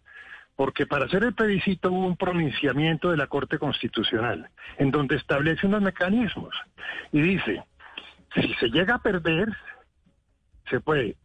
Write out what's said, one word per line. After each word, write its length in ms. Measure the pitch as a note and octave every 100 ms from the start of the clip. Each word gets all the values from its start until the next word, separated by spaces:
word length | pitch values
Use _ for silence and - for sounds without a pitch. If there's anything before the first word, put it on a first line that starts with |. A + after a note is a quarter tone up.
| - - - - - -
porque 300 | C3+ - C#3
para 180 | C#3+ C3
hacer 180 | F#3
el 120 | A#3 G#3
plebiscito 580 | A3 G3 - F#3 F#3
hubo 140 | F3+ F#3
un 100 | F3
pronunciamiento 960 | F#3 F3 D#3 - C#3+ B2+ D#3+ D#3+ F3+
de 40 | E3
la 120 | C3+
Corte 300 | C#3 C3 D#3
Constitucional, 920 | D3 - A#2+ - G2+ A2 A#2+ F2+ - - - -
en 120 | C#3
donde 240 | C#3+ C3+ D3
establece 540 | - C#3+ D3+ D#3 G3
unos 140 | G#3
mecanismos, 720 | G3 - F#3 A3 A3 - - - - - - - -
y 80 | D3
dice, 420 | E3 F#3+ - F2+ - _ - - - - _ -
si 180 | - -
se 140 | B2+
llega 280 | C#3 F#3 A#3+
a 60 |
perder, 460 | A#3+ F#3 E3 D#3+ A3 G3 - - _ _ _ _ _ _ _ - -
se 120 | B2+
puede 360 | C3 D3+ A2 -